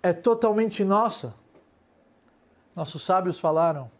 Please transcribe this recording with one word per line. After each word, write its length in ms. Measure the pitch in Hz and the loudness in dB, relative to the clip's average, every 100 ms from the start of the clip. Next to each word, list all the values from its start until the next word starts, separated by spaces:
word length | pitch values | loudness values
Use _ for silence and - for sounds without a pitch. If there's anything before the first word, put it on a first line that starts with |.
é 80 | 180 | 0
totalmente 720 | 175 240 233 233 208 220 - | 2 2 2 2 2 0 0
nossa. 500 | 196 202 226 - 123 - _ - _ _ _ _ _ _ _ _ _ _ _ - | 0 2 0 -4 -14 -16 _ -20 _ _ _ _ _ _ _ _ _ _ _ -10
Nossos 260 | 156 160 | -10 -10
sábios 360 | - 185 180 - | 0 0 0 -2
falaram 500 | 165 156 165 147 123 | 0 2 2 0 -8